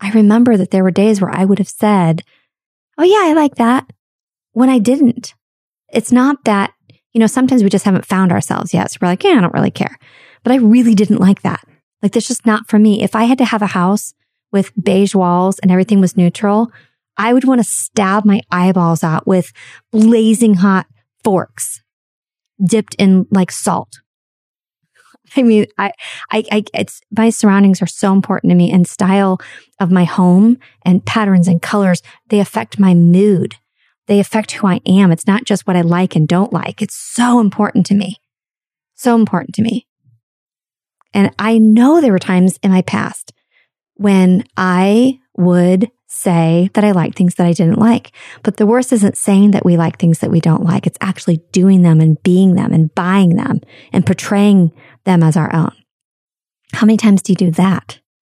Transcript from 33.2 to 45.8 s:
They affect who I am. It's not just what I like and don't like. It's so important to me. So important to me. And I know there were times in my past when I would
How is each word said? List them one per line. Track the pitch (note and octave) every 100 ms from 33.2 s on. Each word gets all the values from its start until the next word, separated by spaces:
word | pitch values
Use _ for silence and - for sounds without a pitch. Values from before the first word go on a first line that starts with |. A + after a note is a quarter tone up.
| G#3 F#3 - - _ _ _ _ -
They | G3+
affect | G3 A3 G#3
who | - G3
I | F3 -
am. | F#3+ F#3+
It's | E3 -
not | G3
just | - G3 -
what | F3+
I |
like | E3+ F3 F#3 -
and | D3+
don't | F3 G3+
like. | - - -
It's | G#3 -
so | - - B3 A#3+
important | G#3 - G#3 - F3
to |
me. | G3+ G3 - _ _ _ _ _ _ _
So | - B3
important | A#3 G#3 F#3 - -
to |
me. | A3+ A3 - _ _ _ _ _ _ _ _ _ _ _ _
And | G3+ G3 -
I | G#3+ A3+
know | A3 A3 B3+ E4+
there | C#4
were | F#3
times | - F#3 F#3 -
in | G3
my | F#3
past | F3 G3+ - - - - _ _ _ _ _ -
when | G3+ F#3+ F#3 F#3 - -
I | F#3 F3+ F#3+ A3 B3+ C4 _ -
would | F3+ F3 F3 F#3